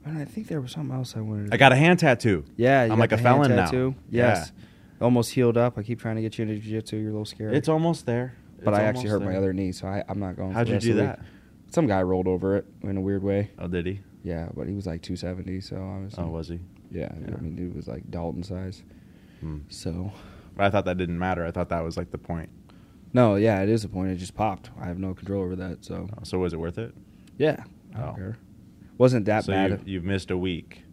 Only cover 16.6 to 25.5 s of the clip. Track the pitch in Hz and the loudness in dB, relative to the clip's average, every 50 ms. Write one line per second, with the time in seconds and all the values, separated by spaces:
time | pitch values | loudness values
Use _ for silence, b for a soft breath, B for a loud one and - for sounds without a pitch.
16.6 | 90 - - - - - - 87 76 - - 82 - - - - - 80 80 - | -10 -14 -18 -20 -20 -12 -10 -8 -8 -8 -10 -12 -10 -10 -10 -8 -8 -8 -8 -8
17.6 | 90 90 - 78 - - - 78 - - - 87 85 85 - - 87 98 92 90 | -8 -8 -8 -10 -10 -10 -12 -12 -12 -10 -8 -6 -6 -6 -6 -8 -8 -8 -8 -8
18.6 | 92 95 95 - - B B B B B B B B B B B 80 80 76 76 | -8 -10 -12 -14 -18 B B B B B B B B B B B -10 -10 -10 -10
19.6 | 73 - - - - 90 82 87 92 101 B B B B B B B B B - | -12 -14 -16 -10 -8 -8 -6 -6 -8 -8 B B B B B B B B B 0
20.6 | 98 101 98 101 87 90 90 90 90 85 85 85 90 92 92 85 82 85 85 90 | 2 4 4 2 0 0 -2 -2 -2 -2 -2 -2 -2 -2 -2 -2 -2 -4 -4 -4
21.6 | 87 85 87 85 82 82 85 87 90 - - - - - 87 82 82 - - - | -4 -2 -2 -4 -4 -4 -4 -6 -8 -8 -10 -12 -8 -8 -8 -8 -8 -10 -16 -20
22.6 | - B B B B B B B B B - 123 123 110 101 98 107 113 107 95 | -20 B B B B B B B B B 4 4 6 6 6 4 4 4 4 2
23.6 | 95 104 113 113 104 87 95 90 92 95 92 87 92 - - - 107 107 95 - | 2 2 2 0 0 -4 -6 -4 -4 -2 -4 -4 -8 -10 -4 -2 -2 -2 -2 -6
24.6 | - - - - - 87 87 92 95 92 90 - - 95 98 98 95 90 | -12 -18 -14 -12 -10 -8 -6 -6 -6 -6 -8 -8 -8 -6 -4 -4 -2 -4